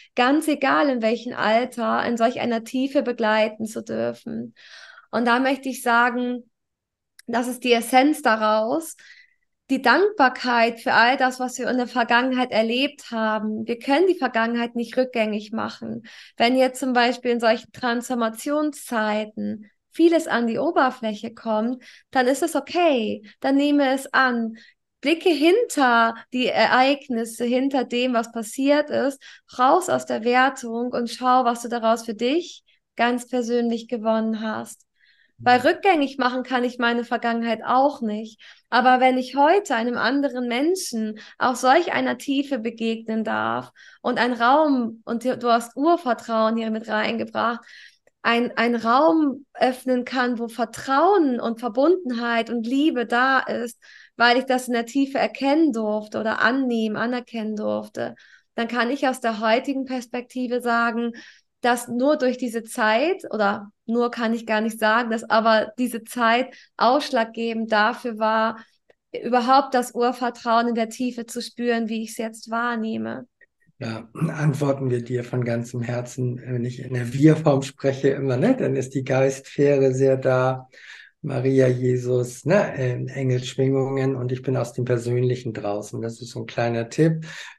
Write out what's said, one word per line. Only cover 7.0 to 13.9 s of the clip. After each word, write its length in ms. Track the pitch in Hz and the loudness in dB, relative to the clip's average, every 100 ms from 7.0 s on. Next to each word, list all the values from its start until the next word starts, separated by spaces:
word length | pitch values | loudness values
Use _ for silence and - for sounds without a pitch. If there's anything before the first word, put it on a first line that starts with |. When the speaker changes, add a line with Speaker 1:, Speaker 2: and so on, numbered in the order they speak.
| _ - - | _ -18 -4
Speaker 1:
das 200 | 233 247 | -2 -2
ist 160 | 247 | -2
die 80 | 254 | 2
Essenz 500 | 233 226 262 285 302 | 2 4 4 4 4
daraus, 720 | 240 220 214 220 220 302 320 - - - _ _ _ _ - | 2 2 2 2 0 -2 -6 -14 -20 -20 _ _ _ _ -4
die 140 | 269 | 0
Dankbarkeit 960 | 233 277 403 415 254 262 247 240 233 233 | 4 4 4 4 2 2 -2 2 2 0
für 140 | 254 | 2
all 240 | 170 240 269 | 4 4 4
das, 240 | 254 247 | 0 0
was 180 | 254 247 | -6 -4
wir 100 | 233 | -2
in 80 | 254 | -2
der 120 | 240 | -2
Vergangenheit 640 | 247 233 240 262 254 247 | -2 2 2 2 0 0
erlebt 580 | 214 220 247 285 - - | 0 0 0 -2 -6 -10
haben. 560 | 226 220 214 214 214 220 | -4 -2 -2 -4 -6 -6
Wir 140 | 233 | -6
können 260 | - | 0